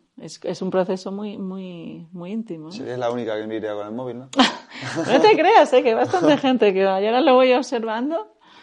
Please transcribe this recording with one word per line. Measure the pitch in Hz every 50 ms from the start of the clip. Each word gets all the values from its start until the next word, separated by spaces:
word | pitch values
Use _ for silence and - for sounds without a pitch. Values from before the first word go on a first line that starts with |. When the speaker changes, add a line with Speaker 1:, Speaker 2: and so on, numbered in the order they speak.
| _ _ _ -
Speaker 1:
Es, | - 160 - - -
es | - 185 -
un | 190 185
proceso | 180 185 180 180 190 185 - 196
muy, | 196 202 214 208 196 -
muy, | 196 185 185 190 185 180 175 170 160 160 156 165 170 160
muy | 180 175 175 180 208
íntimo, | 226 220 - 170 160 151
¿no? | 160
Speaker 2:
Serías | 185 233 - 117 123 123
la | 123 120
única | 120 123 117 110 107
que | 107 107
no | 110 110
iría | 107 104 107 104
con | 104 104
el | 107 110
móvil, | 120 127 123 117 123
¿no? | 131 135 -
Speaker 1:
<laughs> | 277 247 - - - - - - - - 123 - 160 160
No | - 226 294
te | 330 415 427
creas, | 320 311 370 453 392 302 - 262
¿eh? | 254
Que | 294 240
hay | 226
bastante | 240 254 254 - 359 330 311 285
gente | - - 262 262 226 214 208 185
que | 190 196
va. | 190 190 190
Yo | 202
ahora | 220 233 254
lo | 330 294 254
voy | 254 262 254 247
observando | 285 247 - 277 233 220 226 214 233 254 302 330 339 427 - _ _ _ _ - -